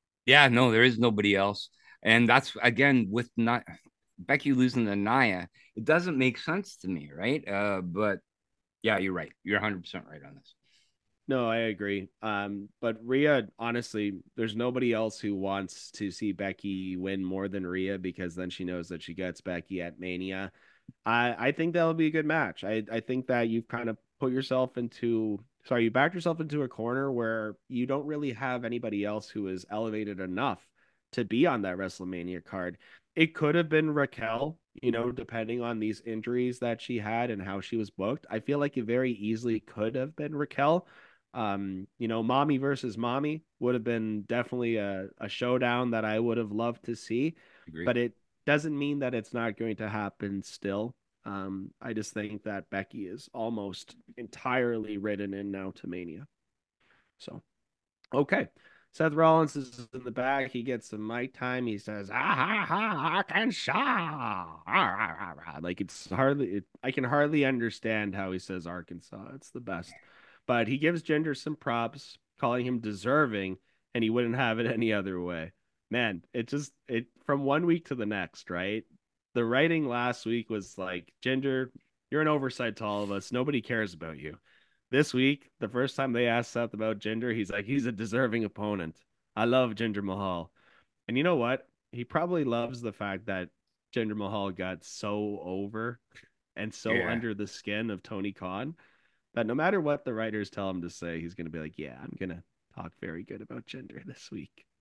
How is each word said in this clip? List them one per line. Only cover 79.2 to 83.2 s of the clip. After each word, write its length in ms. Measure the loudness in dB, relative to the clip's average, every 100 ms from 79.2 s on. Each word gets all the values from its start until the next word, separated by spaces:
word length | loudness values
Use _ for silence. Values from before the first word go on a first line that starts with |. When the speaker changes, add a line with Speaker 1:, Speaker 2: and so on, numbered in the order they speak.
| _ 0
Speaker 2:
The 100 | 2
writing 420 | 4 4 4 0
last 380 | 0 0 -2 -2
week 240 | -2 -2
was 300 | -6 -6 -8
like, 340 | -6 -6 -10 -6
"Jinder, 440 | 0 0 0 -2 -4 -10 _ _ -4
you're 120 | 0
an 40 | 2
oversight 500 | 2 0 -2 -4 -4
to 80 | -4
all 180 | -2
of 80 | -2
us. 200 | -4